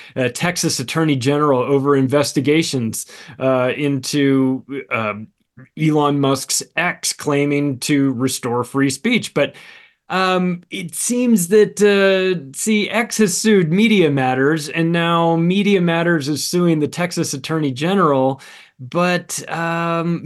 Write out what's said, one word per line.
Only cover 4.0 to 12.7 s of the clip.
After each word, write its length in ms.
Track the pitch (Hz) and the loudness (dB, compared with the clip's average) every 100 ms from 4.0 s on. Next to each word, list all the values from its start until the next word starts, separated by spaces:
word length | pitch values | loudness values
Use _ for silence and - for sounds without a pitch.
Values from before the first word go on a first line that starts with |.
| 131 147 139 135 131 131 113 139 - | -2 0 2 2 2 -2 -6 -14 -8
uh, 240 | 120 107 104 110 _ _ - 131 - | -4 -4 -6 -12 _ _ -20 -18 -4
Elon 420 | 156 151 143 143 | 0 2 2 2
Musk's 440 | 139 135 - - - - | 0 -2 -2 -6 -6 -4
X 360 | 175 156 - | -4 -4 -8
claiming 640 | - - 143 143 143 143 123 | -6 -2 0 0 0 -2 -4
to 340 | - 143 139 | -2 0 0
restore 500 | 120 131 - 127 120 | 0 -4 -4 -4 -4
free 260 | 120 135 139 | -4 0 -2
speech. 420 | 135 226 240 - | 0 -2 -2 -2
But, 200 | - 139 - - - - _ - | -2 -2 -4 -20 -20 -20 _ -8
um, 540 | 185 185 185 180 175 - | -2 0 0 0 -4 -8
it 260 | 196 175 - | -12 -10 -8
seems 520 | - 240 247 226 170 | -4 0 2 2 4
that, 320 | 214 208 - | 4 4 4
uh, 720 | 208 202 196 190 185 180 135 | 2 4 4 2 0 -2 -6
see, 360 | 131 - | -8 -2